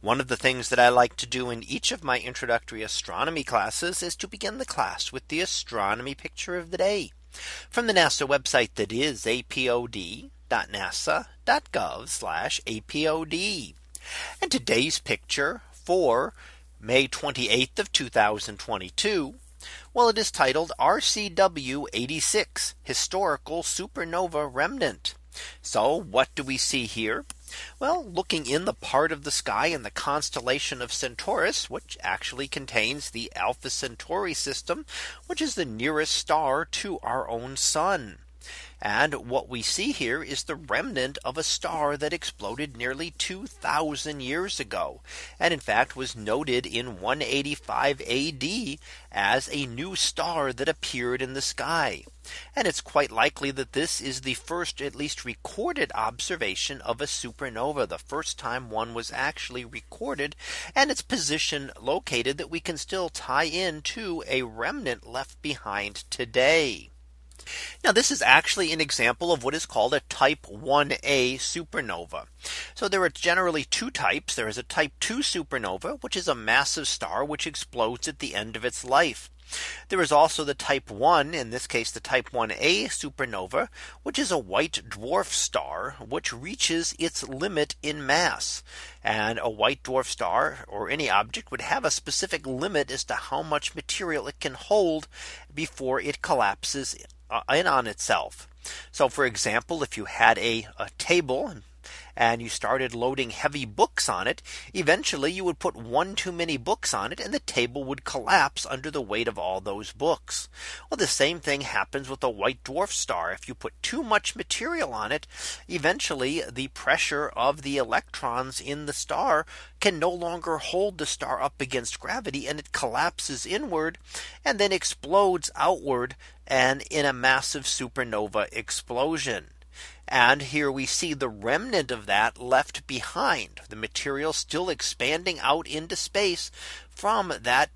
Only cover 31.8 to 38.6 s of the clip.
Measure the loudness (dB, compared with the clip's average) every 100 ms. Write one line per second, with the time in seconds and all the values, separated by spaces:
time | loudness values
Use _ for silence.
31.8 | -10 -8 -4 -4 -4 -6 -6 -8 -2 0
32.8 | 0 -2 -8 -8 -8 -2 -2 -2 -4 -4
33.8 | -6 -8 -6 -4 -2 -4 -4 -6 -4 -6
34.8 | -6 -10 -10 -12 -10 -4 -4 -2 -4 -2
35.8 | 0 0 0 0 2 2 4 2 0 -4
36.8 | -4 -6 -2 -2 -2 -4 -6 -2 0 2
37.8 | 2 0 -2 -14 -20 -20 -18 -16